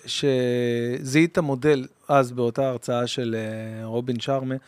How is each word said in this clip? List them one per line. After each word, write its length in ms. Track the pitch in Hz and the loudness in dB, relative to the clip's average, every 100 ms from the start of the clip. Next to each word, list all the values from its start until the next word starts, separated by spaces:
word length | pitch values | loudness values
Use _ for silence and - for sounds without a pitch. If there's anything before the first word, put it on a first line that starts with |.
| - | -4
שזיהית 1300 | - 143 131 123 123 120 117 120 127 131 143 165 190 | -2 0 2 2 0 0 -2 -2 -4 0 4 4 2
מודל 500 | 151 135 147 143 131 _ - | 0 2 2 2 0 _ 2
אז 240 | 139 127 | 4 4
באותה 360 | 123 120 117 135 | 0 -2 0 -2
הרצאה 400 | 123 - 120 120 | -2 -2 -2 -2
של, 280 | - 120 113 | -2 -2 -2
אה, 480 | 110 110 110 110 113 | -4 -6 -10 -10 -6
רובין 340 | 117 127 120 | -4 -2 -2
שרמה, 360 | - 135 131 131 | -2 -2 -2 -6